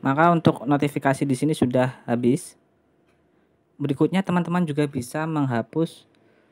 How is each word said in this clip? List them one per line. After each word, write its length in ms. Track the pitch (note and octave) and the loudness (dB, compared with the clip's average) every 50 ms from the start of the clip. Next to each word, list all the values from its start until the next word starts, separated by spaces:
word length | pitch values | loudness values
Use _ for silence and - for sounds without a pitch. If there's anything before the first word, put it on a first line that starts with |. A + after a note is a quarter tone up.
Maka 320 | - C3 C3+ C#3+ E3 E3+ | 0 0 2 4 6 6
untuk 320 | F3 E3 - E3 D#3 - - | 6 6 4 2 2 2 -2
notifikasi 600 | A#2+ D3 C#3+ D3+ C#3+ - D3 - C#3 C3+ - D3+ | 0 0 0 0 -2 -4 0 0 0 0 0 0
di 80 | C#3+ C3+ | -2 0
sini 160 | C3 - D3+ | 0 0 -2
sudah 480 | D#3 - - B2+ B2 B2+ B2+ B2+ B2+ - - | 0 0 0 0 2 0 0 0 -2 -10 -6
habis. 500 | - A#2+ A#2+ B2 A#2+ C3 C#3 - - - _ _ _ _ _ _ _ _ _ _ _ _ _ _ _ _ _ _ _ _ _ _ _ _ | -4 -4 0 2 0 0 0 -4 -14 -20 _ _ _ _ _ _ _ _ _ _ _ _ _ _ _ _ _ _ _ _ _ _ _ _
Berikutnya 460 | _ C#3+ C#3 C#3 - D#3 D#3 - F#3 F#3+ | _ -4 -4 0 0 0 0 2 -2 -2
teman-teman 400 | - F3+ F3+ E3+ E3 E3+ F3+ F3+ | 0 -2 -2 -2 -2 -2 -2 -2
juga 220 | D#3 C#3+ C#3+ D3 | -2 0 -2 -2
bisa 400 | C#3+ C#3+ C3 A#2+ - - D3+ D#3 | -2 -2 -6 -8 -6 -6 -6 -6
menghapus, 800 | D#3+ D#3+ D3+ C#3+ C3 B2 A2+ A2+ _ - D#3 E3 E3 - - _ _ _ _ _ _ _ _ _ _ | -4 -2 -2 -2 0 0 -2 -4 _ -2 -4 -4 -4 -6 -16 _ _ _ _ _ _ _ _ _ _